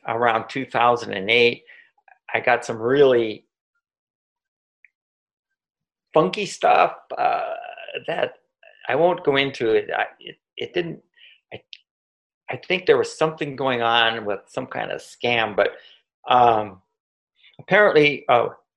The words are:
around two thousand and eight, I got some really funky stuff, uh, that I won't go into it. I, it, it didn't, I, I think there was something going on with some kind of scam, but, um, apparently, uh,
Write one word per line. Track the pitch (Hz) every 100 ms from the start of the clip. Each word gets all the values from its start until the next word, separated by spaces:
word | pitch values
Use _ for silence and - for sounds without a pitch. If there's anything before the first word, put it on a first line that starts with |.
| -
around | 117 120 113 117
two | 139 127
thousand | 123 120 117 107
and | 101 98
eight, | 117 120 120 _ - _ _ _ _ -
I | 117
got | 123 120 -
some | 113
really | 117 139 139 120 113 104 _ _ _ _ _ _ _ _ _ _ _ _ _ _ _ _ _ _ _ _ _ _ _ _ _ _ _
funky | 156 180 214 196
stuff, | - - - 175 - - -
uh, | - - - - - - - - -
that | 170 - - _ _ _ _ -
I | 131
won't | 175 175
go | 151 139
into | 139 123 117 107
it. | 101 -
I, | - -
it, | - - _ -
it | -
didn't, | 175 170 - _ _ - _ _
I, | - _ - _ _ _ _ _ _ -
I | 123
think | - 185 185
there | 135
was | 107 -
something | 160 156 147 135
going | 135 123
on | 117 117 113 117 104
with | 98 -
some | 135 127
kind | 123 101
of | -
scam, | - - 120 117 110 98
but, | 98 - - _ _ _ -
um, | 127 120 110 104 92 _ _ _ _ _ _ _ -
apparently, | - 196 208 151 147 131 -
uh, | 120 113 - _